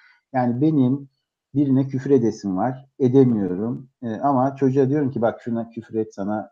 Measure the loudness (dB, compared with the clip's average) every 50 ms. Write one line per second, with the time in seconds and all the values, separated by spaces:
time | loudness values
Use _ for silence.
0 | _ _ _ _ _ _ -4 -2 -2 0 0 0 0 2 2 2 2 2 0 -2
1 | -6 -12 _ _ _ _ _ _ _ _ -2 0 2 2 2 2 0 0 -4 -4
2 | 2 2 4 4 4 2 -2 -4 -6 -4 -2 -2 -2 -4 -4 -8 -14 _ _ 0
3 | 0 4 6 6 6 6 4 0 -2 -2 -4 -4 -6 -6 -8 -10 -12 -18 _ _
4 | -10 -8 -6 -2 -2 0 0 0 0 -2 0 0 0 2 2 2 2 2 0 0
5 | -2 -2 -2 -2 -2 -2 -2 -4 -6 -6 -6 -6 -6 -8 -12 -16 -12 -6 -6 -6
6 | -6 -6 -8 -8 -6 -6 -6 -6 -8 -10